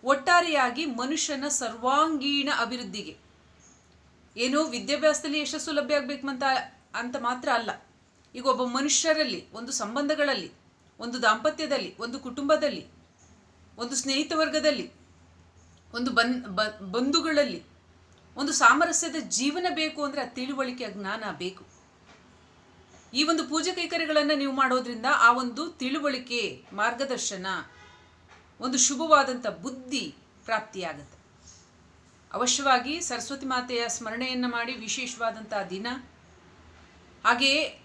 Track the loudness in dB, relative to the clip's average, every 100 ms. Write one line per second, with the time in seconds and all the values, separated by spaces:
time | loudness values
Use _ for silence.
0 | 2 2 6 6 6 4 2 0 -4 -2
1 | -2 -2 -2 -2 -2 -2 -4 -2 2 4
2 | 4 2 0 0 2 0 0 -2 -8 -10
3 | -12 -14 -20 _ _ -20 -20 -20 _ _
4 | _ _ _ -2 0 2 2 -2 -2 2
5 | 4 2 0 -2 -2 -4 -2 -2 0 0
6 | 0 -4 -6 -2 0 0 -2 -12 _ -8
7 | -6 -4 -2 -2 0 0 0 -6 -12 _
8 | _ _ _ -2 0 2 0 0 2 2
9 | 4 2 2 -2 -8 -12 -8 -6 -4 -2
10 | 0 2 2 0 -4 -14 _ _ _ -14
11 | -8 2 4 4 2 0 0 -2 -2 -6
12 | -8 -8 -8 -4 2 2 2 -2 -10 -20
13 | -20 _ -20 -20 _ _ -20 -10 -6 -4
14 | 0 0 0 0 2 2 2 2 -2 -14
15 | -20 _ -20 -20 -20 _ -20 -20 -12 -4
16 | 0 2 2 0 -2 -2 -2 -4 -4 -2
17 | 2 2 2 2 2 -2 -12 -20 _ -20
18 | _ -20 -18 -6 -2 6 8 8 4 2
19 | -2 -4 -4 -2 0 0 -2 0 -2 -2
20 | -4 -4 -6 -6 -6 -4 -4 -4 -8 -8
21 | -6 -6 -6 -6 -8 -8 -16 -20 -20 _
22 | -20 -20 -20 -20 -20 -20 -20 -20 -20 -20
23 | -6 0 2 2 0 -2 -2 -2 -2 -2
24 | 0 2 2 2 0 0 2 2 -2 -4
25 | 0 6 6 6 0 -6 -8 -6 -6 -2
26 | -2 -4 -4 -4 -4 -6 -12 -2 -2 0
27 | -2 -4 -4 -6 -6 -6 -8 -16 -20 -20
28 | -20 -20 -20 -20 -20 -10 -2 2 2 2
29 | 6 6 6 0 -4 -6 -8 -10 -6 -6
30 | -6 -10 -20 -18 -4 -4 -4 -8 -8 -8
31 | -14 -20 -20 -20 -20 -20 -20 -20 -20 -20
32 | -20 -20 -8 -2 0 2 4 4 2 -4
33 | -4 -6 -6 -8 -4 -2 -2 -2 -2 -4
34 | -6 -6 -4 -2 -2 -2 -4 -6 -6 -6
35 | -6 -4 -4 -4 -6 -4 -4 -6 -6 -8
36 | -10 -20 -20 -20 -20 -20 -20 -20 -20 -20
37 | -20 -2 2 4 4 2 0 -6